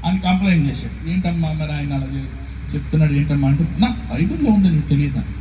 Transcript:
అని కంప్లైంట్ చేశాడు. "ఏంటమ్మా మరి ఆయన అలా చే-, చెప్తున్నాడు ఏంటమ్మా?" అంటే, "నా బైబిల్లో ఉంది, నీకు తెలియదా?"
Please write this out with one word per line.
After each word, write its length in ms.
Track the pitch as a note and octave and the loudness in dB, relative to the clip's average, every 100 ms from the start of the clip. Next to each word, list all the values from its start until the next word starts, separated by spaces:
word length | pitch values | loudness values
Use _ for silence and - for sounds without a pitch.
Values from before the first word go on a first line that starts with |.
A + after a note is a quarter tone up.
| E3+ | 0
అని 140 | F#3+ | 0
కంప్లైంట్ 520 | F3+ F#3 G3 E3+ C#3 | 2 2 4 4 2
చేశాడు. 380 | B2 A#2+ - D#3+ | -2 -8 -8 -4
"ఏంటమ్మా 420 | F#3 F3 E3+ D#3 | -2 0 0 -2
మరి 200 | D#3 D3+ | -2 -4
ఆయన 220 | D3 C#3+ | -4 -2
అలా 140 | C#3 C3+ C3+ | -2 -4 -6
చే-, 600 | C3+ - - - - D3+ | -8 -10 -12 -10 -6 -6
చెప్తున్నాడు 380 | C3+ D#3 D#3 | 0 2 4
ఏంటమ్మా?" 340 | C#3+ D3 C#3+ C#3 | 2 2 2 2
అంటే, 200 | D3 E3 - | 2 0 0
"నా 160 | A#3 A3+ - | 0 0 -6
బైబిల్లో 380 | B2+ F#3 D#4+ C#4 | -2 -2 0 2
ఉంది, 180 | G#3 F#3+ | 4 4
నీకు 180 | D#3 D3 | 2 2
తెలియదా?" 360 | C#3+ D3 C#3 - - | 0 0 -2 -6 -8